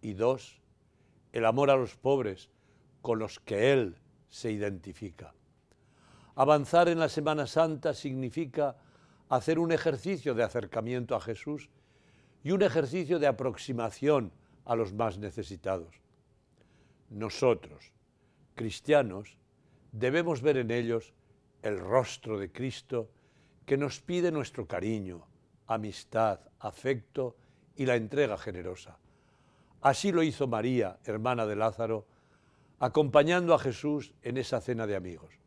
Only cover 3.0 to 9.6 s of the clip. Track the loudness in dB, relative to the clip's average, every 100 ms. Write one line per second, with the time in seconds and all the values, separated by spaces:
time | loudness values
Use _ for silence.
3 | -2 -2 -2 -8 -6 2 4 4 2 -6
4 | _ _ _ -8 -6 -4 -4 -6 -12 -14
5 | -14 -14 -20 _ _ _ _ _ _ _
6 | _ -20 -18 0 4 4 6 4 4 4
7 | 0 0 -2 -2 0 2 2 0 -4 -4
8 | -6 -6 -6 -6 -6 -2 -2 -2 _ _
9 | _ _ _ 0 2 0